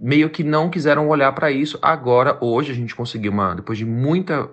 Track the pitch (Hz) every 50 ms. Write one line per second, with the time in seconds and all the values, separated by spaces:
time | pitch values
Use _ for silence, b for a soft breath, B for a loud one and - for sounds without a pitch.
0 | - 120 143 147 151 156 156 - 160 151 151 156 160 175 170 185 143 151 143 147
1 | 151 151 156 143 135 139 139 - 165 151 139 135 151 147 - - - - 160 151
2 | 131 123 123 123 127 143 - - 120 120 117 123 151 - 131 123 120 113 - -
3 | 120 120 - 113 104 104 101 104 98 92 87 87 95 - 113 104 110 113 113 120
4 | 131 143 160 185 180 175 160 139 - -